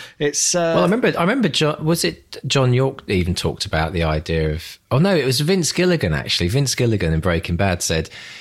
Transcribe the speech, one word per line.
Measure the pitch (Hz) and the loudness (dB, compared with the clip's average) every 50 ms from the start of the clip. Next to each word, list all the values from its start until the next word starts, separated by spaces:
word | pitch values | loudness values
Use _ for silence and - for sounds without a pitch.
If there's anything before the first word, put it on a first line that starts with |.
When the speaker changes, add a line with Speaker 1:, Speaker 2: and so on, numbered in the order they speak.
| - - - - | -16 -18 -8 -4
Speaker 1:
it's, | 151 147 143 - - - - | -4 -2 -2 -2 -2 0 0
uh, | 175 170 165 165 | 0 0 2 2
Speaker 2:
Well, | 175 | 2
I | 180 | 2
remember, | 175 202 254 254 196 147 - | 2 2 2 0 0 0 0
I | |
remember | 170 180 233 277 226 170 | 0 0 0 2 0 0
Jo-, | - - 156 147 151 - | 0 2 0 0 0 0
was | - 156 170 165 - | 0 0 0 0 0
it | 170 165 - - _ - - - | -4 -4 -8 -14 _ -16 -12 -6
John | 143 - 139 131 127 | -2 2 2 4 4
York | 123 127 135 135 135 - - - | 4 4 2 0 -2 -4 -4 -2
even | 107 92 87 80 85 | 0 0 2 0 -2
talked | - - 90 - - - | -2 -2 -2 -2 -4 -4
about | - - 80 80 80 | -4 -2 0 0 0
the | 87 87 82 | 0 0 0
idea | 80 78 78 78 - 82 80 78 78 | 0 0 -2 -2 -2 -2 0 0 0
of, | 76 80 - - - - _ _ | -2 -4 -6 -12 -16 -20 _ _
oh | 113 131 | 0 2
no, | 165 196 196 | 2 4 2
it | 160 131 | 2 2
was | 131 127 127 | 2 0 0
Vince | 147 151 196 190 165 - | 0 2 2 2 0 0
Gilligan, | - - 180 185 175 156 - 92 78 | 0 0 2 2 2 2 0 0 0
actually. | 69 - - - - 87 87 | -2 -2 -2 -2 0 0 0
Vince | 101 139 143 127 - | 0 0 0 0 0
Gilligan | - 127 120 110 101 92 80 | 0 0 2 2 2 0 0
in | 80 80 | 0 0
Breaking | 80 92 85 82 - - 87 | 0 0 0 0 0 -2 -2
Bad | 85 101 98 90 85 | 0 0 0 0 0
said | - - 87 80 80 - - - - - - - | -2 -2 0 -2 -2 -4 -8 -16 -18 -18 -18 -18